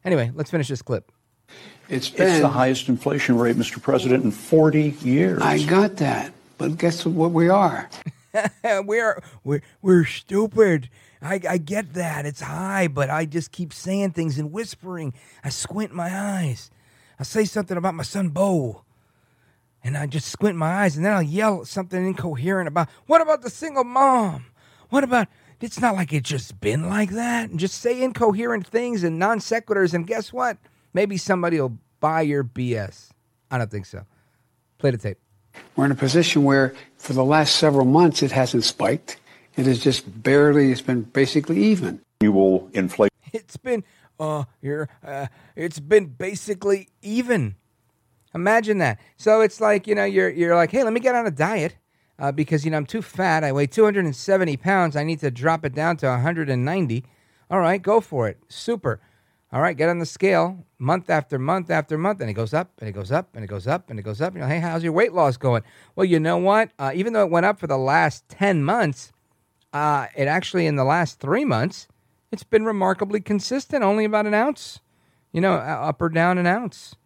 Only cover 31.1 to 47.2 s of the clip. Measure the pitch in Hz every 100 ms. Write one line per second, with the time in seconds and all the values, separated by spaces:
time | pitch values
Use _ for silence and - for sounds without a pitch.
31.1 | 190 - 185 170 165 131 113 _ _ 151
32.1 | 160 156 143 127 131 123 113 98 - -
33.1 | _ _ _ _ 131 110 107 92 92 98
34.1 | _ _ _ _ _ _ _ 143 120 107
35.1 | 95 _ _ _ - - - 139 131 135
36.1 | 156 - 151 139 139 131 - - _ -
37.1 | 131 131 156 147 - 160 139 131 151 175
38.1 | - 139 131 127 120 110 - - 147 -
39.1 | - _ - _ - 131 120 143 127 -
40.1 | 101 117 143 147 147 135 127 - 123 110
41.1 | - 135 156 143 170 208 202 113 82 _
42.1 | _ 107 98 95 92 - 104 92 - 101
43.1 | _ - 226 202 - 254 233 - _ _
44.1 | _ 156 151 135 _ 139 147 147 _ 143
45.1 | 139 135 _ - - 170 160 143 208 175
46.1 | 123 180 196 - 190 202 196 190 _ 202
47.1 | 226